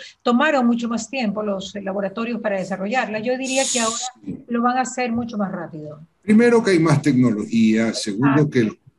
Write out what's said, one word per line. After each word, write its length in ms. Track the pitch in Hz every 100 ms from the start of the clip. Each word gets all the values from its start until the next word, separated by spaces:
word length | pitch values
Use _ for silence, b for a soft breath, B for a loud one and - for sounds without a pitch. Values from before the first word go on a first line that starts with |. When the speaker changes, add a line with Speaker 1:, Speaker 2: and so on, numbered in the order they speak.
| B B
Speaker 1:
tomaron 440 | 254 240 311 285 240
mucho 240 | 233 233
más 200 | 226 -
tiempo 340 | 269 214 202
los, 300 | 208 190 185 208
eh, 40 |
laboratorios 600 | 196 196 190 208 233 220
para 160 | 220 196
desarrollarla. 640 | 180 185 196 254 226 214
Yo 160 | 233 254
diría 260 | 262 262 262
que 80 | 247
ahora 160 | 226 226 - - 294
Speaker 2:
Sí. 180 | - -
Speaker 1:
lo 120 | 233
van 160 | 240 254
a 40 |
hacer 320 | 247 - 247
mucho 240 | 233 233 208
más 140 | 185
rápido. 500 | 175 160 160 151 151 160 _
Speaker 2:
Primero 400 | 196 214 240 233
que 100 | 214
hay 80 | 175
más 220 | 160 147
tecnología, 920 | 151 127 123 107 107 113 110 110 113
segundo 480 | 113 110 101 143 143
Speaker 1:
Ah. 60 | 151
Speaker 2:
que 100 | 131
el, 160 | 107 - _